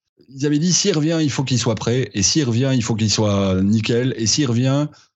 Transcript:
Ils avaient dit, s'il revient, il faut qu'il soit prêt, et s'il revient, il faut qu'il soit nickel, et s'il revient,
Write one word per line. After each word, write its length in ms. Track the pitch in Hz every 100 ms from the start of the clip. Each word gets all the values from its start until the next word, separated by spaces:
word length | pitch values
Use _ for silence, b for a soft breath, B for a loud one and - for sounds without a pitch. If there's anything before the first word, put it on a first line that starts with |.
| _ _ _
Ils 160 | 135 147
avaient 140 | 147
dit, 120 | 180
s'il 220 | 165 202 156
revient, 220 | 151 165
il 100 | 151
faut 120 | 117
qu'il 140 | 127 127
soit 180 | 120 107
prêt, 360 | - 123 123
et 80 | 104
s'il 220 | 95 160
revient, 280 | 127 113 135 131
il 80 |
faut 120 | 110 107
qu'il 140 | 107
soit 520 | - 104 101 98 92
nickel, 500 | 98 113 110 120 127 113
et 100 | 113
s'il 180 | - 139
revient, 420 | 117 131 139 147 B B